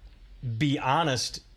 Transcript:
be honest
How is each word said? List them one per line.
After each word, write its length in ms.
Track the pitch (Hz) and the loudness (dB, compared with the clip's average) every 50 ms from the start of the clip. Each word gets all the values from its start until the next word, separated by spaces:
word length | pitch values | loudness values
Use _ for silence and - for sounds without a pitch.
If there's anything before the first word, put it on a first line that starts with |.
| - - - - - - - - - 123 113 110 | -20 -20 -20 -20 -20 -20 -18 -10 -8 -6 -2 0
be 220 | 156 143 135 143 | 2 2 2 0
honest 640 | - 131 139 156 170 151 131 117 - - - - - - - | 2 2 2 4 4 2 0 0 -2 -6 -8 -12 -16 -14 -6